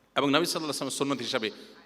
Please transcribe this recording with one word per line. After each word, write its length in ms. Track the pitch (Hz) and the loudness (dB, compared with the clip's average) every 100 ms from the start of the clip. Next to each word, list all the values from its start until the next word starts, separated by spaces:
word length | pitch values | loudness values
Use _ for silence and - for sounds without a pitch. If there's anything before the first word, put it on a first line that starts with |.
| _ - | _ 0
এবং 140 | 139 | 4
নবী 160 | 147 170 | 4 2
সাল্লাল্লাহু 400 | 175 156 135 135 | 0 -4 -4 -4
আলাইহি 0 | |
ওয়াসাল্লামের 120 | - | -2
সুন্নত 200 | 139 135 | -2 -2
হিসাবে 320 | 117 127 107 - - - | -2 -2 -2 -4 -14 -12